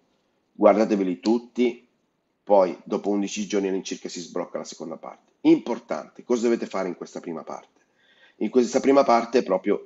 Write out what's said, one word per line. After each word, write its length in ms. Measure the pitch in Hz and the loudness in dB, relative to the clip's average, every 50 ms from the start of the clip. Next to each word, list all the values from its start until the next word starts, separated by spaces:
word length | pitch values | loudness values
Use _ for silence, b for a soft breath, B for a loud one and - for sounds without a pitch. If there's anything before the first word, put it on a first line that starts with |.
| _ _ _ _ _ _ _ _ _ _ _ | _ _ _ _ _ _ _ _ _ _ _
guardateveli 680 | - 101 104 98 107 110 101 110 98 98 92 90 87 | 4 6 6 6 6 4 2 2 0 0 0 -2 -4
tutti, 680 | - 107 113 120 120 120 - - 123 123 117 120 _ _ _ _ _ _ _ _ _ _ _ _ _ | 0 0 0 0 -2 -6 -4 0 0 0 -2 -4 _ _ _ _ _ _ _ _ _ _ _ _ _
poi 320 | - 101 101 95 90 82 - - | 2 4 4 4 4 0 -6 -8
dopo 280 | - 107 98 - 98 | -6 -6 -4 -2 -2
undici 340 | 101 101 101 98 - 104 107 | -2 -2 -2 -4 -6 -8 -6
giorni 220 | 92 104 101 98 95 | -4 -2 -2 -2 -2
all'incirca 420 | 92 95 90 - - - - 92 | -2 -4 -6 -8 -10 -12 -12 -14
si 120 | - 90 | -14 -14
sblocca 360 | 87 82 87 90 85 - - 78 | -14 -10 -8 -10 -10 -8 -10 -12
la 60 | 80 | -12
seconda 340 | - - - 80 80 80 71 | -12 -14 -14 -14 -14 -14 -14
parte. 360 | - - - - _ _ _ _ | -14 -18 -18 -20 _ _ _ _
Importante, 840 | - 151 165 151 - - 117 107 - - 87 78 - - _ - - | 2 4 4 4 2 -4 -8 -8 -8 -10 -10 -10 -10 -14 _ -14 -6
cosa 180 | - 120 123 | -4 -2 0
dovete 240 | 107 120 117 113 113 | 0 0 0 -2 -4
fare 220 | 107 - 98 95 92 | -6 -6 -6 -6 -6
in 80 | 85 | -6
questa 240 | - 85 80 - 85 | -10 -12 -14 -14 -14
prima 240 | - 87 82 78 71 | -12 -10 -12 -12 -12
parte? 260 | - 73 - - _ _ _ _ b b b b b b b b b b b | -12 -14 -16 -16 _ _ _ _ b b b b b b b b b b b
In 80 | 110 107 | -6 0
questa 300 | - 127 123 110 - 135 | 2 2 2 2 2 0
prima 240 | - 131 139 143 135 | 2 4 4 4 6
parte 360 | 135 120 117 117 113 - 127 | 6 4 2 2 2 0 0
è 40 | 117 | 0
proprio 400 | - 95 92 - 101 98 - - | 0 -2 -2 0 -2 -2 -2 -2